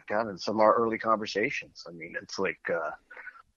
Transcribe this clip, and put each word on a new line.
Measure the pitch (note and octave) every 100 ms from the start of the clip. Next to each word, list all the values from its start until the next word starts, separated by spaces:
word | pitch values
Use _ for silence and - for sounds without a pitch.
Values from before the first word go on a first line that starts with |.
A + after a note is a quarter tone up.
| -
God, | G#2+ A2+
in | F2+
some | - G#2+
of |
our | G#2+
early | G#2+ A2+ A2
conversations. | A2+ A2 G#2+ G2+ A#2 - - - E2
I |
mean, | E2+ E2 E2+
it's | F#2 -
like, | F#2 E2 -
uh, | E2+ D#2 - - - - - -